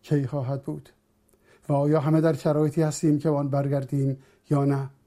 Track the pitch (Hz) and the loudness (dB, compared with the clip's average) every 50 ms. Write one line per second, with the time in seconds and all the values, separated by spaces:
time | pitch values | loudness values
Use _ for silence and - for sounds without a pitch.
0 | _ - 156 143 139 120 147 143 127 123 139 135 - - 151 147 - - _ _ | _ 0 0 0 0 -2 -4 -6 -4 -4 -6 -6 -8 -10 -12 -12 -14 -18 _ _
1 | _ _ _ _ _ _ _ _ _ _ _ _ _ - 147 139 143 147 151 156 | _ _ _ _ _ _ _ _ _ _ _ _ _ -2 0 0 2 2 2 2
2 | 135 151 156 160 160 165 156 135 - 165 147 151 156 151 143 170 160 156 151 - | 2 2 2 4 4 2 0 0 0 0 2 2 0 0 0 0 0 0 -2 0
3 | - 160 151 147 147 160 151 139 143 139 135 139 139 143 139 139 135 131 - 143 | 0 2 2 2 0 0 -2 0 -2 -2 -2 -2 -2 0 -2 -2 -4 -2 -2 -2
4 | 135 135 135 135 - _ _ _ _ _ 151 143 139 139 139 139 135 135 - _ | -2 -2 -2 -6 -10 _ _ _ _ _ 0 2 2 2 0 -2 -4 -8 -12 _
5 | _ | _